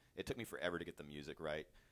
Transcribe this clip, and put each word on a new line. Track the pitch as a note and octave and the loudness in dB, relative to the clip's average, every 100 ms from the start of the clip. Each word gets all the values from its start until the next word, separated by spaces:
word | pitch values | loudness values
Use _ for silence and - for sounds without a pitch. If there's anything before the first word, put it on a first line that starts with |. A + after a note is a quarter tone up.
| - - | -8 -2
It | F#2+ | 0
took | C3 | 0
me | A2 | -2
forever | - F2 E2+ | 2 4 4
to | E2+ | 0
get | - | -6
the | |
music | D2 D2 D2 D2 | -6 -4 -4 0
right | D#2 D#2 - - - | 2 2 0 -10 -20